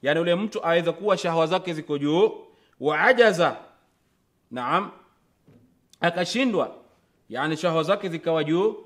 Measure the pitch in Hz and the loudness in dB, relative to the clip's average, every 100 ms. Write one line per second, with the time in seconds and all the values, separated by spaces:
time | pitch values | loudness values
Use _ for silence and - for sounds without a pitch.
0 | 131 160 175 175 214 214 165 170 165 160 | 0 0 0 0 -2 -4 0 0 0 -2
1 | 208 185 175 165 160 185 180 156 151 147 | 0 0 0 0 2 0 -2 -8 -4 -2
2 | 143 165 214 - - _ _ _ 135 151 | 0 2 2 0 -18 _ _ _ -2 2
3 | 208 240 226 175 160 113 - _ _ _ | 4 6 4 6 0 0 -16 _ _ _
4 | _ _ _ _ _ 123 123 165 208 - | _ _ _ _ _ -8 -2 -2 -2 -14
5 | _ _ _ _ _ - _ _ _ _ | _ _ _ _ _ -20 _ _ _ _
6 | 170 170 175 233 262 190 120 - _ _ | -2 -2 -4 0 0 0 -4 -6 _ _
7 | _ _ _ 117 151 156 175 160 156 185 | _ _ _ -6 -4 -2 0 0 0 -2
8 | 190 165 165 160 151 165 214 208 | -2 -6 -2 0 0 0 0 -2